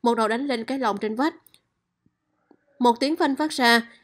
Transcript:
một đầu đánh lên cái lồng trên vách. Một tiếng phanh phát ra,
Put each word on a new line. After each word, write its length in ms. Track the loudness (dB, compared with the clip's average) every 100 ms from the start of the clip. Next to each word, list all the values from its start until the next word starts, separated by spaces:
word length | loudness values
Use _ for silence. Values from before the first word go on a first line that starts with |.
một 120 | 0
đầu 140 | 2 0
đánh 180 | -2 -2
lên 180 | -4
cái 140 | -4 -4
lồng 200 | -2 -2
trên 160 | -4
vách. 200 | -2 -2 -4 _ _ _ _ _ _ _ _ _ _ _ _ _ _
Một 220 | 2 2
tiếng 160 | -2 0
phanh 200 | 0 0
phát 140 | -4
ra, 380 | 0 4 4 0 -20